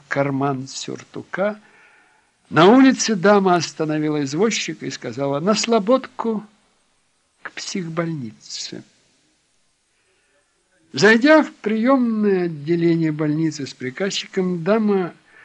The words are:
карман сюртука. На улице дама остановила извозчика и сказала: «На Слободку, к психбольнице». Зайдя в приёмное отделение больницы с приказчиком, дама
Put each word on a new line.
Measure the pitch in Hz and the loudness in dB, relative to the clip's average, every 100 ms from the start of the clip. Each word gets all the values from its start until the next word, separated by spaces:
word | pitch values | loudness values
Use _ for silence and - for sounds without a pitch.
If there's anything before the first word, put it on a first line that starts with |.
| - | -6
карман | 143 143 135 139 131 131 | -2 -2 -2 -2 -4 -8
сюртука. | - - 127 120 - - - 202 214 _ _ _ _ _ _ _ _ _ | -12 -12 -12 -14 -16 -10 -4 -4 -6 _ _ _ _ _ _ _ _ _
На | - 175 | 4 6
улице | 254 269 220 - 214 | 8 6 4 0 0
дама | 190 208 190 175 | 4 4 4 0
остановила | 151 - 156 151 151 151 | -2 -6 -4 -2 -2 -2
извозчика | 143 151 220 208 - 160 139 | -4 -2 -2 -2 -6 -10 -10
и | |
сказала: | 135 123 117 139 139 | -10 -10 -6 -4 -2
«На | 175 | 0
Слободку, | 214 - 226 196 262 262 - 233 220 - _ _ _ _ _ _ _ _ _ | 0 0 0 2 0 -2 -8 -6 -6 -8 _ _ _ _ _ _ _ _ _
к | - | -20
психбольнице». | - - 202 165 160 165 160 113 - - - - - - _ _ _ _ _ _ _ _ _ _ _ _ _ _ _ _ _ _ _ _ | -16 -10 -8 -6 -6 -6 -6 -10 -14 -16 -14 -14 -16 -18 _ _ _ _ _ _ _ _ _ _ _ _ _ _ _ _ _ _ _ _
Зайдя | 131 190 226 269 311 | 2 4 6 6 6
в | 294 | 4
приёмное | - 208 220 233 269 240 220 208 190 175 | -4 -4 -2 2 2 2 0 0 0 -2
отделение | 156 143 170 170 165 160 | -4 -2 0 2 2 0
больницы | 151 156 151 160 147 131 | -2 -2 0 -2 -4 -10
с | |
приказчиком, | - 123 127 196 190 - - 185 180 | -10 -10 -6 -6 -6 -6 -4 -2 -2
дама | 165 220 208 196 170 - _ - | 0 0 2 0 -2 -10 _ -20